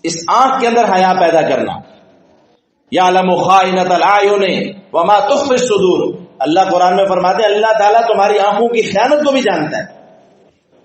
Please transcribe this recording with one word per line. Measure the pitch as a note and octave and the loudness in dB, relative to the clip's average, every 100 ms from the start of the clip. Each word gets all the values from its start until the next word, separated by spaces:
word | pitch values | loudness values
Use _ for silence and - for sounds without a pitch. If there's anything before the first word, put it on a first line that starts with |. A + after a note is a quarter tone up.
| E3 | -10
इस | D#3+ - | -8 -2
आंख | G#3+ C4 C4 | 0 0 0
के | A#3 | 0
अंदर | A#3 G#3 | 0 0
हया | F#3 F#3 | 2 2
पैदा | F#3 E3+ E3 | 2 2 2
करना। | D3 B2+ A2 - - _ _ _ _ _ _ _ _ _ - | 0 -2 -4 -10 -16 _ _ _ _ _ _ _ _ _ -6
"यालमु | D#3 F#3 F#3 F#3 E3+ | 0 2 2 0 0
खाइनतल | F3 F#3+ F#3 F#3 F3 F3 | 2 2 2 0 0 0
आयुनि | F3 G#3 G3+ G3+ F#3+ D3+ - - - D#3 | 2 2 2 0 -2 -4 -6 -12 -8 -2
व | |
मा | F3 G#3 - | 2 2 2
तुख्फि | C#4 C#4 B3 | 0 0 -2
सुदूर", | B3 G3 F#3 A3+ F#3 - - - | 0 0 0 0 -4 -8 -14 -8
अल्लाह | C#3 E3 F#3 | -2 0 2
कुरान | F3 F3+ | 2 2
में | F#3 F#3+ | 0 0
फरमाते | F3+ F3+ F#3+ | 0 -2 0
हैं, | G#3+ | 0
अल्लाह | G3+ A3 | 0 0
ताला | A3 G3+ A3+ | 2 2 2
तुम्हारी | A3+ G3+ G3+ G#3 | 2 0 2 2
आंखों | G3+ G3+ A#3 | 0 0 0
की | A#3 | -2
खयानत | G3 F#3+ B3 D4 C#4+ | -2 0 0 0 0
को | |
भी | C4 | -2
जानता | A3+ F3 D3+ A#2+ | -2 -4 -4 -8
है, | - - - - _ _ _ _ _ _ | -10 -16 -20 -20 _ _ _ _ _ _